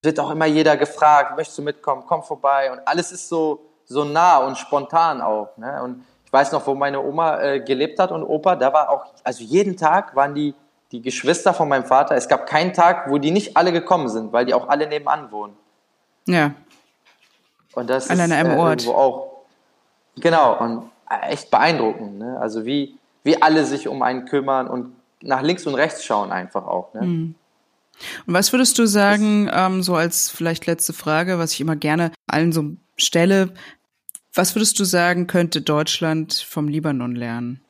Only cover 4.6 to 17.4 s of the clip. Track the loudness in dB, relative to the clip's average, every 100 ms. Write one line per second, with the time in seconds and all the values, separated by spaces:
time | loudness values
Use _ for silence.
4.6 | -2 -2 0 0 0 0 -2 -4 -6 -12
5.6 | -10 -8 -10 -12 -18 _ _ 2 2 0
6.6 | -2 -2 -2 -2 -4 -2 0 0 -2 -2
7.6 | -2 -2 -2 0 -2 0 -4 0 0 2
8.6 | 2 2 2 -2 -4 _ -10 -10 0 0
9.6 | 2 0 2 2 0 0 0 0 -4 -6
10.6 | _ _ _ -10 -8 -4 0 2 2 2
11.6 | 0 0 4 2 4 0 2 0 0 0
12.6 | 0 4 4 4 0 0 2 0 2 2
13.6 | 2 2 2 0 0 -4 -2 0 2 0
14.6 | 0 -2 0 -4 -2 -4 -4 -12 -14 _
15.6 | _ _ _ _ _ _ -2 0 0 -4
16.6 | _ _ _ _ _ _ _ _